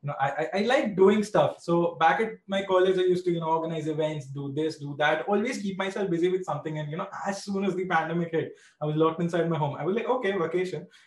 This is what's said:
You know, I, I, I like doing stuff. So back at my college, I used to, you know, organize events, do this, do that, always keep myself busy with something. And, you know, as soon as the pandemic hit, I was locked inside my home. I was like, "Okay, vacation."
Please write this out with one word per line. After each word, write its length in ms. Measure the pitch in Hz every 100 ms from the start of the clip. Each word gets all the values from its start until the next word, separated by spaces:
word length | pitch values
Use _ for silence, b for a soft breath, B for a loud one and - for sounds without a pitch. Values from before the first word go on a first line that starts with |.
You 60 | 143
know, 60 | -
I, 100 | 139
I, 280 | 147 160 196
I 40 |
like 340 | 226 285 226 175
doing 260 | 196 214
stuff. 380 | 202 170 139 -
So 340 | - 170 170 -
back 200 | 160 180
at 120 | 226 - -
my 160 | 196
college, 340 | 196 185 185 185
I 40 |
used 220 | 180 180 175
to, 40 |
you 80 | 170
know, 80 | 160
organize 360 | 160 165 160 151
events, 400 | 151 156 151 135
do 260 | 139 139
this, 260 | 139 156 151
do 180 | 143 139
that, 240 | 151 156 190
always 340 | 202 247 208
keep 160 | 196 180
myself 320 | 196 208 185
busy 180 | 165 180
with 160 | 185
something. 320 | 175 147 156 151
And, 120 | 147
you 60 | 160
know, 100 | - -
as 200 | 202 196
soon 200 | 202 196
as 120 | 196 180
the 100 | 180
pandemic 460 | 165 160 170 165
hit, 200 | 160 - B B B
I 60 | 151
was 100 | 156
locked 240 | 160 165
inside 280 | 170 175 165
my 100 | 156
home. 180 | 147 135
I 60 |
was 100 | 156
like, 140 | 226 233
"Okay, 240 | 262 196 196
vacation." 520 | 165 180 180 151 - b